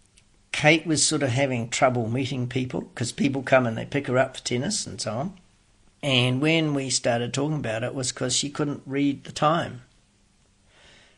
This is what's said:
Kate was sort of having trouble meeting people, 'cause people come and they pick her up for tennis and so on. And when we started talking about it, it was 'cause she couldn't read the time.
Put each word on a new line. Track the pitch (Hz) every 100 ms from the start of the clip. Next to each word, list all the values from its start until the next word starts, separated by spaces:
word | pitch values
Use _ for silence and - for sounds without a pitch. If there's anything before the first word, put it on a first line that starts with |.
| _ _ _ _ _
Kate | - 151 160 165
was | 147 -
sort | 151
of | 135
having | 120 139 123 117
trouble | - 135 123 110
meeting | 123 135 131 123
people, | 131 127 170 - -
'cause | 117
people | - 156 131
come | 123 131 120
and | 113
they | 120
pick | 143 -
her | 127
up | 131 -
for |
tennis | - 123 156 208 -
and | 98
so | 117
on. | 107 180 - _ _ _ _ _ _
And | 147 127 127 131
when | 151 165 156
we | 143 135
started | 123 131 117 120
talking | 131 147 151
about | - 110
it, | 120
it | 139
was | 127
'cause | - 127 120
she | 143
couldn't | - 147 139 -
read | 139 143 135
the | -
time. | - 151 165 120 120 - _ _ _ _ _ _ _ _ _ - - -